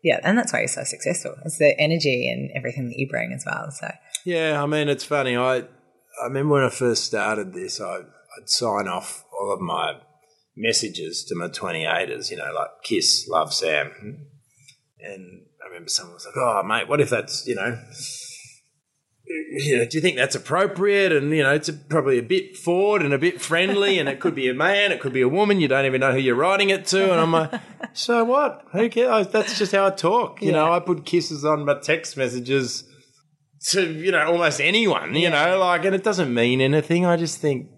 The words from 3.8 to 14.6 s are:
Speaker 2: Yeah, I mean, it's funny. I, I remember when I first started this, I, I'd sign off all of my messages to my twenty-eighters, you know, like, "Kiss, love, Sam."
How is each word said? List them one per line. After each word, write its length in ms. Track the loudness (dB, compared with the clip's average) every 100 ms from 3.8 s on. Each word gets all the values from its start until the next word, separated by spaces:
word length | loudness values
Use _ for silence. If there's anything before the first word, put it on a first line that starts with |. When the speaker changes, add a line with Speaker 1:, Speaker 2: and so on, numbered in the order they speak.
| -12 -14 _ -10 -4
Speaker 2:
Yeah, 360 | -2 0 0
I 40 | 0
mean, 240 | 0 0
it's 140 | -2
funny. 320 | 0 0 0 0
I, 220 | 2 0
I 80 | -2 _ _ _ _ -10
remember 300 | -6 -2 2 4
when 80 |
I 60 | 2
first 340 | 2 0 0 -2
started 480 | -2 0 -2 -6
this, 280 | -10 -10 -8
I, 160 | -8 -10
I'd 500 | -12 _ _ -20 -4
sign 400 | -2 0 -2 -2
off 380 | -6 -8 -16 _ -8
all 140 | -4
of 60 | -4
my 360 | -4 -4 -4 -8 _ _ _ _ _ -4
messages 680 | 0 0 -2 -8 -10 -10 -8
to 100 | -8
my 120 | -8
twenty-eighters, 800 | -8 -8 -4 -2 -2 -2 -8 -10
you 80 | -10
know, 140 | -8
like, 160 | -6 -8 -10
"Kiss, 440 | -6 -2 0 0 0
love, 260 | -2 -2
Sam." 380 | -2 -2 -2 -4 -10 -16 -16 -20 _ _ _